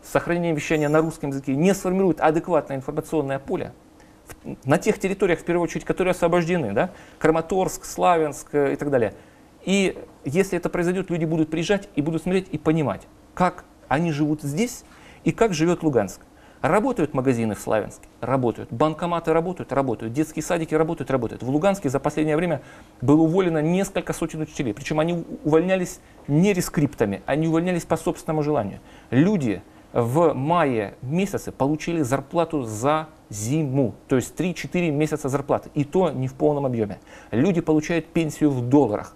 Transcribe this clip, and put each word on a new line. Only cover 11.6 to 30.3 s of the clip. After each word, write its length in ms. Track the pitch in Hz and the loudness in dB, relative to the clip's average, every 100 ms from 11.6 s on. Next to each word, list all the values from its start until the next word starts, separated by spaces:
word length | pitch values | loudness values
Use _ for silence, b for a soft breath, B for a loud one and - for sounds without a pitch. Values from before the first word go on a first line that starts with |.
| 160 202 202 - | 0 -2 -2 -4
и 60 | |
будут 200 | 147 160 | -2 -2
смотреть 260 | 180 190 185 | 0 -2 -2
и 60 | 156 | -4
понимать, 440 | - 160 139 92 - - - | 0 2 0 -4 -10 -20 -20
как 320 | - 185 175 - - - | 0 0 0 -20 -20 -4
они 240 | 135 170 | 0 0
живут 280 | 143 151 151 | 0 0 0
здесь 440 | 143 147 240 - - B B B - | -4 -2 -4 -4 -18 B B B -4
и 80 | |
как 200 | - 226 | 2 0
живёт 300 | 160 165 170 | 2 2 2
Луганск. 380 | 160 120 98 - - B B B | 2 2 0 -6 -20 B B B
Работают 520 | 127 190 254 240 151 | 2 2 2 0 0
магазины 400 | 139 131 117 113 | 0 2 2 0
в 60 | 101 | -4
Славянске? 480 | - 110 - - - - | -2 -2 -2 -10 -20 -12
Работают. 500 | 120 131 120 107 107 | -2 0 0 -2 -8
Банкоматы 600 | 117 151 156 175 170 165 | 0 0 0 -4 -2 2
работают? 400 | 160 165 175 117 | 0 0 -6 -4
Работают. 400 | 131 135 110 113 | -2 0 -4 -6
Детские 280 | 120 156 - | -4 -4 -4
садики 320 | 151 175 160 | -4 -4 0
работают? 380 | 156 160 170 131 | 0 0 -2 -2
Работают. 320 | 131 113 - | -2 -2 -6
В 60 | 117 | -2
Луганске 400 | 143 190 196 139 | 2 2 0 -2
за 100 | 131 | 0
последнее 380 | 151 151 156 151 | -2 -2 0 0
время 240 | 175 147 B B B - | 0 -4 B B B -4
было 220 | 123 151 | 4 6
уволено 380 | 160 175 180 160 | 6 4 2 2
несколько 520 | 156 180 196 - 165 | 2 2 0 -4 -4
сотен 260 | 156 165 160 | -4 -4 -4
учителей. 320 | 151 - 135 | -8 -4 -4
Причём 280 | 104 139 156 | -4 -2 0
они 120 | 165 | 0
у-, 120 | 175 - - | -2 -6 -4
увольнялись 560 | 151 160 180 190 180 - B B - | 2 4 4 0 -2 -8 B B 0
не 260 | 147 196 | 4 4
рескриптами, 680 | 185 165 - 143 - 107 98 - | 4 0 0 0 2 -2 0 -2
они 220 | 143 160 | 0 2
увольнялись 340 | 160 175 175 | 2 0 -2
по 140 | - 160 | -2 -2
собственному 460 | 180 156 - 156 | -2 -4 -4 -2
желанию. 360 | 147 147 101 - B B B | 0 0 -2 -8 B B B
Люди 500 | 120 170 214 127 90 - B B | 2 4 2 0 -2 -6 B B
в 420 | - 117 139 170 | -2 0 4 2